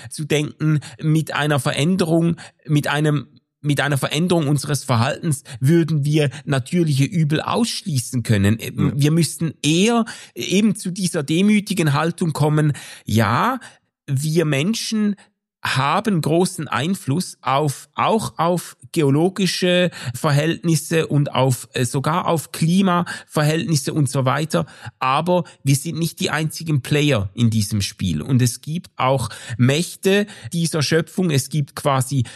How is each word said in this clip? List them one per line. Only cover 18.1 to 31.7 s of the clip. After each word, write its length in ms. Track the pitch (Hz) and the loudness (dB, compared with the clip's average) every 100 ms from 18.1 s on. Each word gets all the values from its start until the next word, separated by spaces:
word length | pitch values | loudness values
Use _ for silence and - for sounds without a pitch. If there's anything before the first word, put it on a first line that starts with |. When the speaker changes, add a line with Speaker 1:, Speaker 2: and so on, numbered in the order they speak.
| 220 131 - | 0 -2 -2
Speaker 1:
auf 380 | 170 175 - - - | 0 0 -4 -16 -6
geologische 960 | 170 139 143 180 190 180 - 180 180 180 - 127 - | 0 2 4 2 0 -2 0 2 2 2 -2 -10 -4
Verhältnisse 880 | 160 143 160 - 170 156 - 160 - | 0 2 0 0 0 0 0 -2 2
und 260 | 147 143 - | 0 0 0
auf, 340 | 131 120 - | 0 0 -4
äh, 120 | - 123 | -4 -2
sogar 400 | 143 147 175 170 | -2 -2 0 0
auf 240 | 165 - | -2 -4
Klimaverhältnisse 1400 | - 165 185 196 175 170 - - 165 151 165 - 151 - | -2 2 2 2 0 -2 -8 -6 0 0 0 0 -2 0
und 160 | 156 131 | -2 0
so 160 | 139 127 | 0 0
weiter. 400 | 135 156 160 151 - - - | 0 0 -2 -4 -10 -18 -4
Aber 460 | 131 139 175 180 170 - | 0 0 2 0 -2 -4
wir 120 | 139 139 | 0 0
sind 240 | 165 156 | 0 -4
nicht 200 | 165 - | -6 -4
die 120 | 151 | -4
einzigen 500 | 143 156 - 160 147 | -2 -4 -4 -2 -2
Player 480 | - 147 147 117 98 - | 0 2 2 2 -2 0
in 160 | 117 | 2
diesem 300 | 110 101 107 | 2 0 -2
Spiel. 400 | 95 - 90 76 | -4 -4 -4 -2
Und 180 | - 127 | 0 2
es 200 | 123 - | 2 -2
gibt 280 | - 175 - - | -8 -8 -8 -2
auch 320 | 127 135 110 - - 120 | 0 0 -2 -10 -8 0
Mächte 680 | 123 147 180 - 190 202 208 - - | 2 2 -2 -2 2 2 0 -8 -8
dieser 300 | 170 165 165 | -4 -2 -2
Schöpfung. 480 | 135 165 - - 180 | 0 0 0 -2 0
Es 200 | 139 - | 0 0
gibt 260 | 156 139 | -2 -4